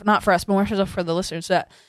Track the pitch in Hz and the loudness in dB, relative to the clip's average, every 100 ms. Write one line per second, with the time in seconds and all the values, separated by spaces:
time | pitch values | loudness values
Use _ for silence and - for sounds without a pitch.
0 | 202 208 - 180 - 196 202 208 190 - | 0 2 4 0 2 0 0 0 -2 -2
1 | 175 165 190 165 165 180 - - | -2 -2 -4 -8 -2 -2 -2 -16